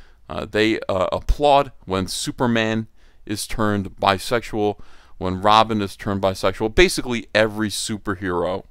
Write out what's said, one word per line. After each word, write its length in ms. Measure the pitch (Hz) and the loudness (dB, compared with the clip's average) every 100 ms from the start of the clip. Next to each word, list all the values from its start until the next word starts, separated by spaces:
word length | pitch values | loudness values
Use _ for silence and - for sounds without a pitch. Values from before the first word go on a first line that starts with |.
| - _ - | -20 _ -12
Uh, 180 | - - | -10 -4
they, 340 | 104 110 107 - | 0 2 0 -2
uh, 180 | 98 90 | -2 -2
applaud 600 | - - - 147 139 131 - - | -2 -2 2 4 4 2 -6 -4
when 220 | 92 90 | -4 -2
Superman 800 | - - - 127 113 110 110 110 - - - - | -6 -6 -2 0 2 0 -2 -4 -12 -20 -16 -8
is 200 | 104 - | -8 -6
turned 500 | - 107 104 95 - | -2 0 0 -4 -2
bisexual, 800 | 98 98 - 120 - 113 104 101 - - - - | 0 0 0 -4 -2 -2 -2 -2 -10 -20 -20 -8
when 240 | 92 92 | -4 0
Robin 400 | 104 107 110 107 | 6 8 6 2
is 140 | 101 - | -4 -6
turned 260 | - 98 | -4 0
bisexual. 520 | 95 95 98 - 110 | 0 0 0 0 0
Basically, 540 | - 185 - 127 120 - 107 | 4 2 2 -4 -4 -2 2
every 340 | 110 104 107 | 2 0 -4
superhero, 960 | - - 107 - 92 95 87 85 98 - | -4 -6 -6 -6 -4 -4 -2 -2 -4 -8